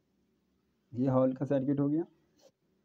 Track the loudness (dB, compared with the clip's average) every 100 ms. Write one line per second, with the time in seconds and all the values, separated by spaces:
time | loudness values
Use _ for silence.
0 | _ _ _ _ _ _ _ _ _ -4
1 | 0 2 2 0 -2 -2 0 0 0 -2
2 | -4 _ _ _ -20 _ _ _